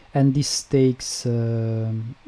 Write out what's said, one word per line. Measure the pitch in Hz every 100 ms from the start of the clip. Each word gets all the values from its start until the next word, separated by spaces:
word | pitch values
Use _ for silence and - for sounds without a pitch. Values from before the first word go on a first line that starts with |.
| -
and | 143 135
this | 135 139 -
takes, | - 139 131 127 - - 123
uh, | 117 117 113 113 113 113 110 113 139